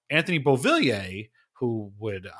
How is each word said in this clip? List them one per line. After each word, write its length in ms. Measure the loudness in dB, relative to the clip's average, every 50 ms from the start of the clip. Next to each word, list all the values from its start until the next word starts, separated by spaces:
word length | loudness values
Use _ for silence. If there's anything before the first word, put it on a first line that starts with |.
| _ _
Anthony 280 | 0 0 0 2 -2 2
Beauvillier, 840 | 4 4 4 4 4 2 2 4 2 2 0 0 -4 -8 -10 -10 -12 -14 _ _ _ _ _
who 380 | -4 -4 -4 -4 -4 -8 -10 -14 -10
would 300 | -8 -8 -8 -8 -12 -14 -18